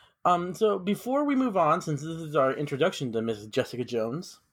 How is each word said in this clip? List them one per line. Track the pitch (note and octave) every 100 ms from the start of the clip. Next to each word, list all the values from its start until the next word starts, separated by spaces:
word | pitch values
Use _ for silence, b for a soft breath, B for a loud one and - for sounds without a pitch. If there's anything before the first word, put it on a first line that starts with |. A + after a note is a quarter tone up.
| b b -
Um, | F3 F3
so | F#3 G#3+ G3+
before | F#3 G3+ A#3+ C4+
we | D4 C4
move | B3+ F#3+
on, | D#3 E3+
since | - D3
this | D#3 E3
is | D#3+ D3+
our | C3+
introduction | C3 D3 C3+ E3 - C3
to | A2+
Miss | A2+ G#2 G#2+
Jessica | B2+ A#2+ A#2+ A2+
Jones | A#2 A2 C#3+ F3+ - _